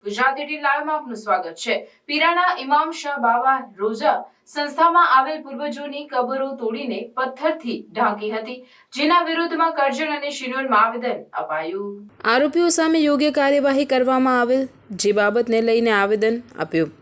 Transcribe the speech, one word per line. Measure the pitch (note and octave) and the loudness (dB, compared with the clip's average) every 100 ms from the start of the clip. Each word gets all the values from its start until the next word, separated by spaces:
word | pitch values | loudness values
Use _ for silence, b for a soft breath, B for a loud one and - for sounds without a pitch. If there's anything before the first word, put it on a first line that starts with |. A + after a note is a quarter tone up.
ગુજરાત | G3+ G#3 B3+ D4+ | -8 0 0 0
એઇટીન | D4 D4+ | -6 -4
લાઈવમાં | C#4+ C#4+ D4+ D#4 | 0 0 -2 -4
આપનું | C4 G#3+ | -6 -10
સ્વાગત | G#3 F#3 E3+ | 0 0 0
છે. | D#3+ A#3 G#3 B B - | -8 -4 -4 B B -6
પીરાણા | D4 D#4+ F4 F4+ F4+ | 0 2 4 2 0
ઇમામ | C4+ D4 D#4 | 0 2 2
શાહ | E4 D4 C#4+ | -4 -6 -2
બાવા | A#3 A#3+ B3+ C4+ - F#3 | 2 2 2 0 -2 -4
રોજા | G#3+ G#3+ - - - B _ | -4 0 0 0 -2 B _
સંસ્થામાં | D4 D4 C4+ E4 E4+ E4 C4+ | -6 -4 2 4 6 6 4
આવેલ | C4 D#4 | 2 -4
પૂર્વજોની | C4+ A#3+ D4 C#4+ D4 C#4+ D4 | -8 -8 -6 -6 -8 -10 -4
કબરો | C4 A#3+ C4+ C4+ C4 | -2 -2 -2 -4 -4
તોડીને | A3+ A3+ B3+ G3+ A#3 - | -6 -6 -6 -8 -8 -6
પથ્થરથી | B3+ - D#4 D#4 A#3+ G3+ - | -6 -2 -2 -2 -6 -8 -8
ઢાંકી | G#3+ A#3 G#3 G#3+ | -2 -2 0 -6
હતી, | A3 A3 B3+ B B B | -6 -8 -14 B B B
જેના | B3+ D4+ F4 | -2 2 4
વિરોધમાં | D#4+ E4 E4 E4 D4 | 2 -2 -2 0 0
કરજણ | E4 C#4 C#4 D#4 | 2 0 0 -4
અને | D4 C#4+ | -4 -6
શિનોરમાં | C#4 C4 C4 C4 C4+ A3 | -8 -8 -6 0 2 2
આવેદન | - E3 D#3 - | 0 -6 -6 -8
અપાયું. | - - D#3 D#3+ F#3+ G3+ G3+ - - | -10 -6 -6 -6 -6 -8 -12 -18 -6
આરોપીઓ | - A#3+ D4 E4+ F4 | 0 2 2 2 2
સામે | E4 D#4+ D#4+ | 2 2 2
યોગ્ય | D4 C#4+ D4+ | 4 4 2
કાર્યવાહી | C#4+ C#4 C#4+ C#4 C4+ | 2 2 4 2 2
કરવામાં | C#4 C4 B3+ C4 C4 B3+ | 2 2 2 2 2 2
આવેલ, | A#3+ C4 C4 - - | 2 2 0 -8 -16
જે | F#3+ A3 | -2 0
બાબતને | G#3 G#3 A3 A#3 A3+ | 2 2 2 2 2
લઈને | A3+ A3+ A#3 | 2 2 2
આવેદન | G#3 G3 G#3+ A3 A#3 - - | 2 2 2 0 -2 -8 -10
આપ્યું. | D#3+ E3 D#3 - | -4 0 -2 -4